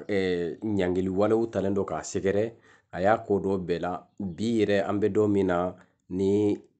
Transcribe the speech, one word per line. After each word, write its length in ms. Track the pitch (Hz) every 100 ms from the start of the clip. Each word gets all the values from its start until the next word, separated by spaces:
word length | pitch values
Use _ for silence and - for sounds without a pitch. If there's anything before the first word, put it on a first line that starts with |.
| -
eh, 520 | 101 92 90 85 69
ɲangili 460 | 110 101 90 90 95
walew 380 | 92 104 110 113
talen 280 | 101 95
don 100 | 98
k'a 180 | 95 80
sɛgɛrɛ, 500 | - 98 92 101 113 113 _ _ _
a 80 | 87
y'a 160 | 95 113
ko 220 | - 101
dɔ 180 | 95 98
bɛɛ 220 | 85 85
la. 260 | 87 87 - -
Bi 400 | 98 82 110 113
yɛrɛ 240 | 101 101 95
an 140 | 101
bɛ 120 | 104
don 160 | 98 104
min 180 | 101 92
na, 280 | 87 90 87 - _ -
ni 460 | 90 98 101 104 101 -